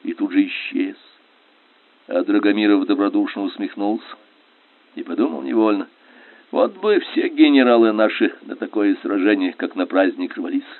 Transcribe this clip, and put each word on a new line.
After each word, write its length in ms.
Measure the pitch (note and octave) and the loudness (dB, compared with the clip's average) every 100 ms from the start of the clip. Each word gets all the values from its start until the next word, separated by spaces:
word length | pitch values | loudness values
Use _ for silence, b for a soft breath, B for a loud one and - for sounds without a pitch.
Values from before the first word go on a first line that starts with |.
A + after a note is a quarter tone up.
И 100 | E2 | -10
тут 200 | E2+ G2 | -6 -2
же 140 | F#2 G2 | 0 0
исчез. 500 | - - F#2 F#2+ - _ _ _ _ _ _ _ _ _ _ - | -4 -8 -6 -6 -8 _ _ _ _ _ _ _ _ _ _ -6
А 140 | F2 | -4
Драгомиров 640 | F2+ G#2 G#2 G#2 G#2+ G2+ F#2 | 0 2 2 2 2 2 2
добродушно 560 | F#2+ G2+ G2+ G2 G#2+ | 0 2 0 -2 -4
усмехнулся 640 | F#2+ - G2 - G2+ A2+ - - _ _ _ _ _ _ _ | -8 -6 -10 -6 -4 -4 -8 -20 _ _ _ _ _ _ _
и 80 | - | -16
подумал 400 | E2 E2+ C#3 D3+ | -8 -4 -2 -4
невольно: 460 | C3+ A#2 A2 G2+ - _ b b b b b | -4 0 2 0 -6 _ b b b b b
«Вот 260 | - - F#3+ | -2 -2 0
бы 220 | G#3 G#3 | 0 0
все 280 | - D4+ - | 0 -4 -4
генералы 640 | D3 D3+ C#3 B2 A#2 A2+ | 4 6 6 6 6 4
наши 420 | G#2+ G#2+ - A2 - | 4 0 2 -2 -2
на 140 | - - | -16 -12
такое 400 | A2 G#2+ G2+ F#2 | -6 0 0 0
сражение, 500 | - G2+ G2 G2+ F2+ | -2 0 2 2 0
как 240 | - E2+ F#2 | -4 -8 -6
на 100 | F2 | -2
праздник, 500 | F2+ F#2+ F2+ F2+ - | 0 0 -2 -10 -8
рвались». 260 | E2+ F2+ - | -6 -6 -8